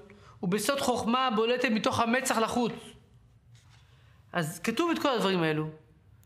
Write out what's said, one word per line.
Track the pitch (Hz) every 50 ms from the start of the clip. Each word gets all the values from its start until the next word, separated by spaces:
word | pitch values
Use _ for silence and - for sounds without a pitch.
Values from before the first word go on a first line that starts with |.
| - - - - - - - -
הוא | - 180
בסוד | 180 214 214 - 277 277
חוכמה | - 262 247 220 - 214 233 254 262 262 226
בולטת | 208 226 226 247 254 254 262
מתוך | 220 220 185 262 - -
המצח | 233 226 226 254 254 - 240 226
לחוץ. | 220 214 - 240 247 208 - - - - - - - - - - - - - _ _ - - - - - - - - - - - - - - - - - -
אז | 175 170 151 165 -
כתוב | - - 226 226 339 339
את | 320 320
כל | - 294
הדברים | 262 220 185 196 190 180 165
האלו, | 156 156 151 156 156 - - - - - - _ - - - -